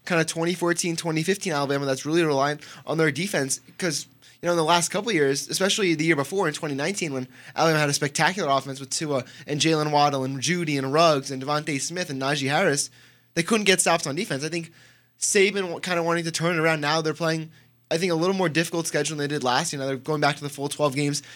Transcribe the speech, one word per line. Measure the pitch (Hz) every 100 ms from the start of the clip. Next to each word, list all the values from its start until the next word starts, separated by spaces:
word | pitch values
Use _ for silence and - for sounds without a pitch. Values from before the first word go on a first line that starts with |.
| -
kinda | 170 160
twenty | 165 170
fourteen, | 180 170 165 175 165
twenty | 170 160
fifteen | 165 202 190
Alabama | 143 139 139 139
that's | 131 147
really | 170
reliant | 156 135 143 147 - - -
on | 156
their | 156
defense | 131 202 180 135 - - -
'cause, | 185 151 - _ - -
you | 170
know, |
in | 170
the |
last | 156 170 165
couple | 208 226
of | 170
years, | 139 143 -
especially | 151 190 214 185 151
the |
year | 165 143
before | 135 196 165
in |
twenty | 147 156 135
nineteen | 160 202 165
when | 131 127 - - -
Alabama | 160 156
had | 147
a |
spectacular | 143 143 - 160 190 151
offense | 135 135 131
with | 135
Tua | - 156 135 - - -
and | 147
Jalen | 160 156 151
Waddle | 147 147 135 131
and | 139
Jeudy | 123 180 156 139
and | 135
Ruggs | 151 170 143 135
and | 131
Devontae | 135 151 160 139
Smith | - 180 175
and | 135
Najee | 135 147 135
Harris, | 156 185 143 - - - _ _ 165
they |
couldn't | - 226 185
get | 185
stops | 185 165 151
on | 151
defense. | 160 139
I | 156
think | 170 165 - - _ _ -
Saban | - 202 196 196 180
wa-, | -
kinda | 180 170
wanting | 165 170 165
to |
turn | 160 165 170
it |
around | 160 156
now. | 147 160
They're | 156
playing, | 156 160 160 156 - _ _ -
I | 165
think, | 180
a | 160
little | 185 190
more | 175
difficult | 165 170 165 160
schedule | 151 147 151
than | 143
they |
did | 147 123
last | 131 165
year. | 143
Now | 135
they're | 131
going | 156 151
back | 147 147
to |
the | 143
full | 139 139
twelve | - 147
games. | 139 143 143 -